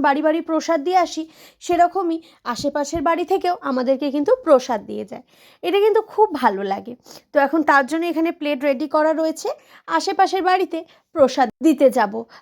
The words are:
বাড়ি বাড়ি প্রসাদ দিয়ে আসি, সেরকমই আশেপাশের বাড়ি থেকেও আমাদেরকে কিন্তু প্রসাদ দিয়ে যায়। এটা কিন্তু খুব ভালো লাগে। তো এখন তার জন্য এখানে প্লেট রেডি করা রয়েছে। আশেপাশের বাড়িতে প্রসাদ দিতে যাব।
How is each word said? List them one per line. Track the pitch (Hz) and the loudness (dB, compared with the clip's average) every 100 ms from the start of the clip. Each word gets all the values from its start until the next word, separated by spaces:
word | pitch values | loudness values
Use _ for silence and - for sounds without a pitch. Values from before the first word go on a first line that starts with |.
| 294 | 2
বাড়ি | 277 311 | 2 0
বাড়ি | 320 - | 0 -2
প্রসাদ | 311 311 330 277 | -4 0 -2 0
দিয়ে | 370 339 | 0 0
আসি, | - 320 _ - _ | -4 -12 _ -20 _
সেরকমই | - 349 349 392 349 330 - _ | -2 2 2 2 -4 -4 -8 _
আশেপাশের | - 240 294 294 285 339 311 | -10 -6 -4 -4 -4 -2 -2
বাড়ি | 330 359 | -2 0
থেকেও | 381 359 349 285 | -2 0 -4 -4
আমাদেরকে | 254 247 262 294 | -2 0 0 -2
কিন্তু | 277 294 508 | -2 0 0
প্রসাদ | 403 269 247 220 208 | 4 2 2 -6 -6
দিয়ে | 208 208 | -12 -12
যায়। | 233 - _ _ _ | -16 -20 _ _ _
এটা | 349 392 | -2 2
কিন্তু | 427 427 427 | 2 2 0
খুব | - 427 294 | 0 0 2
ভালো | 240 196 196 | 0 0 -2
লাগে। | 202 196 247 - - _ | -6 -8 -18 -20 -20 _
তো | 294 277 | 0 2
এখন | 320 302 | 2 4
তার | 277 254 | 2 2
জন্য | 320 339 | -2 -2
এখানে | 311 330 - | -2 -2 -2
প্লেট | 294 294 285 | -4 -2 -2
রেডি | 262 302 | -2 -2
করা | 311 311 311 | 0 0 0
রয়েছে। | 320 320 427 587 _ - - | -2 -4 -8 -10 _ -20 -6
আশেপাশের | 320 320 392 370 381 | -4 -2 0 0 0
বাড়িতে | 359 370 359 320 330 _ _ | 0 0 0 -6 -12 _ _
প্রসাদ | 330 262 285 240 - 302 | 0 2 2 -2 0 2
দিতে | 302 269 254 | 4 4 4
যাব। | 208 220 233 - | 0 -4 -12 -18